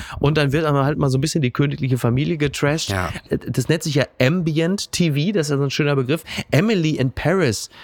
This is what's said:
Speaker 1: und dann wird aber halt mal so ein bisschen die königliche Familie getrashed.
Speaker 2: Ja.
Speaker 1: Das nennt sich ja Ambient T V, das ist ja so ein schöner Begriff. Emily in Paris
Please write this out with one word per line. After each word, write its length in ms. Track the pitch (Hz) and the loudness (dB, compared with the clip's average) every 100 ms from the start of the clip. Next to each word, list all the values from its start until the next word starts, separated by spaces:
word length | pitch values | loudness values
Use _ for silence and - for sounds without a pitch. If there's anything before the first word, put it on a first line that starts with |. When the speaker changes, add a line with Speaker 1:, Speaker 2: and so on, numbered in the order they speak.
| - - | -12 -2
Speaker 1:
und 180 | 143 156 | 0 2
dann 160 | 143 | 2
wird 140 | 143 160 | 2 2
aber 180 | 143 | 2
halt 140 | 139 151 | 0 0
mal 140 | 143 | 0
so 80 | 131 | 2
ein 20 | |
bisschen 220 | 151 170 | 0 0
die 80 | 127 | 0
königliche 480 | - 143 143 135 127 | 0 0 0 -2 0
Familie 380 | 120 123 151 170 | 2 0 0 0
getrashed. 520 | 147 - 143 156 - | -2 0 0 0 -2
Speaker 2:
Ja. 240 | 98 87 - - 135 - | -2 -2 -6 -6 -6 -2
Speaker 1:
Das 220 | 120 123 | -2 0
nennt 140 | 160 | 0
sich 100 | - | 0
ja 120 | 143 127 - | 0 0 2
Ambient 720 | 131 180 165 156 165 196 - | 2 2 0 0 0 -2 -4
T 200 | - 170 | -2 0
V, 200 | 143 160 | 0 0
das 140 | 202 147 | 0 0
ist 60 | |
ja 60 | 139 | 0
so 60 | |
ein 60 | 143 | 0
schöner 260 | - 147 139 | 0 0 0
Begriff. 280 | 127 165 - - - | 0 -2 -4 -12 -2
Emily 460 | 131 208 208 156 156 | 2 2 2 2 0
in 160 | 131 | -2
Paris 580 | - 143 190 151 101 - - | -2 0 2 2 0 -6 -8